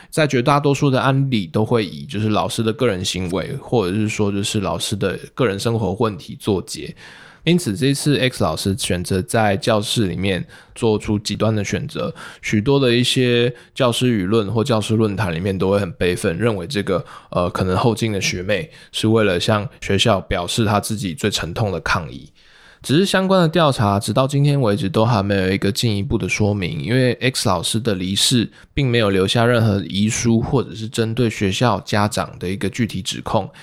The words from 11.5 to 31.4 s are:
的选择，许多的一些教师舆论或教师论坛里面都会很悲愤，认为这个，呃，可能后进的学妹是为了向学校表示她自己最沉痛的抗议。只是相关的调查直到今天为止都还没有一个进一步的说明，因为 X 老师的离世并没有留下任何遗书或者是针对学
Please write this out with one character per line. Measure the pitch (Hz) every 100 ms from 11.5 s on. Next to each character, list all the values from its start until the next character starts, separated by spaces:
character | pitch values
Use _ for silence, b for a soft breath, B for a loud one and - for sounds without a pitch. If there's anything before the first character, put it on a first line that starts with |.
| 107
的 |
选 | 98 101 -
择， | - - - B B
许 | - 107
多 | 110 139
的 | 131
一 | 120
些 | 123 - 123 120 120 123 B
教 | - 127
师 | 113 127
舆 | 113 90
论 | 113 101
或 | 113
教 | 139 110
师 | 101
论 | 110 110 98
坛 | 101
里 | 80
面 | 98 95
都 | 95
会 | 101
很 | 98
悲 | - 92
愤， | 87 101 82
认 | 117 101
为 | 85
这 | 101
个， | 98 87 - B B
呃， | - 87
可 | -
能 | 95 92
后 | 120 107
进 | 113
的 | 98
学 | - 92
妹 | 92 98 - B B
是 | - 110
为 | 113
了 | 104 87
向 | - 107 98 B
学 | - 98
校 | 117 98
表 | - 92 87
示 | - 107
她 | 104
自 | - 107
己 | 98
最 | 78 107
沉 | - 78
痛 | 71 107
的 | 85
抗 | - 101 76
议。 | 65 76 _ b b b b
只 | - 147
是 | 196
相 | 190 190
关 | 190
的 | 165
调 | 175 156
查 | 127 104 101
直 | -
到 | 110 135
今 | 139
天 | 143 143
为 | 117
止 | 101 98
都 | 110
还 | 113 113
没 | 98 101
有 | 92
一 | 98
个 | 98
进 | 98 120 101
一 |
步 | 98 113
的 | 95
说 | - 104
明， | 104 90 -
因 | 71 123
为 | 127 110
X | 123 - 117
老 | 90
师 | - 113
的 | 110
离 | 92 92 98
世 | - 123 101 B B
并 | - 135
没 | 120
有 | 107
留 | 95 95
下 | 120 117
任 | 123
何 | 113 98 73
遗 | 95 107
书 | - 120 113
或 | 117 131
者 | 101
是 | 110 110
针 | - 110
对 | 113 120
学 | -